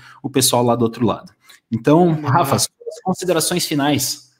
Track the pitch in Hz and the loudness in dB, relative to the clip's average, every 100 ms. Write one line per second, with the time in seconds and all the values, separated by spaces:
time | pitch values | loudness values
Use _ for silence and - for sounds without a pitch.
0 | - - 120 135 123 123 123 117 127 - | -14 -14 -4 0 2 2 2 2 0 0
1 | 110 87 - _ _ - - 113 - 156 | -2 -2 -8 _ _ -20 -8 -2 2 4
2 | 175 156 139 147 - - - - - - | 4 2 0 0 2 0 -2 -8 -16 -10
3 | 185 175 180 165 160 180 - 147 143 143 | -6 -4 -2 0 0 -2 -2 -2 0 0
4 | - - _ | -2 -8 _